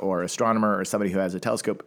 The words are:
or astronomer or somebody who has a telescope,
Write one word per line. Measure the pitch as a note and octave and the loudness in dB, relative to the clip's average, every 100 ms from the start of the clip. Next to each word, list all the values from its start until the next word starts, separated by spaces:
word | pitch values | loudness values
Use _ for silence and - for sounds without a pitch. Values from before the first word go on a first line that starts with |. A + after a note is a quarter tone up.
or | F#2+ F#2 | -2 -2
astronomer | F2+ - A#2 A2 G#2+ G2 | -2 0 2 4 2 2
or | |
somebody | F#2+ A2 G2+ | 0 0 0
who | F#2+ | 0
has | F#2+ | 0
a | F2+ | -2
telescope, | A#2 A2+ - G2 | -2 -2 -2 -4